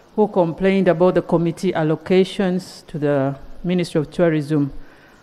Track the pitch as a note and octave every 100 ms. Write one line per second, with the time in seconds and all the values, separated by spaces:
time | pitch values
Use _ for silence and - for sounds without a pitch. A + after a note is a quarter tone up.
0 | _ - G#3 G3 E3 D3+ F#3+ G3 F3+ E3
1 | F3+ F3 - E3+ E3+ D#3+ F#3 - D#3 D#3
2 | - F#3 F#3+ - F#3+ F3+ - - - D3+
3 | C#3+ C#3+ C3+ C#3 - - F3 F3+ E3+ E3
4 | C#3+ - E3+ D#3 C#3+ D#3 C#3 - - -
5 | - -